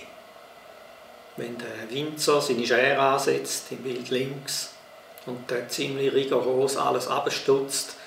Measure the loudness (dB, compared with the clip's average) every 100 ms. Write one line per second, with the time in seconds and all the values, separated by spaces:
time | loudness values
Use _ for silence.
0 | -18 -20 -20 -20 -20 -20 -20 -20 -20 -20
1 | -20 -20 -16 -10 -10 -8 -10 -10 -8 -6
2 | -4 0 4 4 4 0 4 4 6 6
3 | 4 4 2 0 -2 -6 -6 -8 -6 -6
4 | -2 -2 0 -6 -6 -6 -8 -14 -20 -20
5 | -20 -16 -10 -10 -4 -4 -4 -6 -4 0
6 | 2 2 2 2 2 2 2 2 2 0
7 | 0 -2 -2 -2 2 2 2 -4 -6 -12